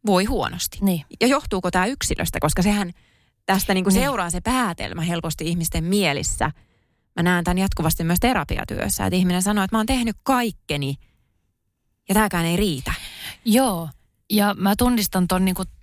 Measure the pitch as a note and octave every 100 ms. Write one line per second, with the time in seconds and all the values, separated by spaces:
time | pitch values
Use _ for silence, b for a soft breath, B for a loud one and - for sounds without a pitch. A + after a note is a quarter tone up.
0 | G#3 F#3 G#3 A#3+ B2 F3 - - G3 E3+
1 | - - A#3+ C#4 - G3 F3+ F3+ F#3+ C#4
2 | - - E3 - D#3 F#3+ F#3+ G#3 F3+ -
3 | _ _ _ _ - F#3+ - F#3+ F#3 F#3+
4 | C4+ A#3 F3 F3+ A3 B3+ A3+ E3 G2 E3+
5 | E3 E3+ E3 D3 D#3 F3 E3 E3 E3 G3+
6 | F3 C#3 D#3 - C3 - _ _ _ _
7 | _ - F3 F3+ E3+ F3+ G3 - D#3+ E3
8 | E3 F3+ A#3 A3 D3 - - - G3+ -
9 | G3 F#3 F#3 F3+ F#3+ G#3 F#3+ A3 A3 C4+
10 | A#3 - - B3+ A#3 - - D3 C#3 C#3+
11 | - _ _ _ _ _ _ _ _ _
12 | - G3 G#3 F3 E3 F3 G3+ C3+ - E3
13 | B B B B A#3 A3 C4 F3 D#3+ -
14 | _ _ _ G#3 G3+ G3+ G3 G#3 B3 A#3+
15 | G3 F#3+ F3+ F#3 F#3+ F3+ F#3 -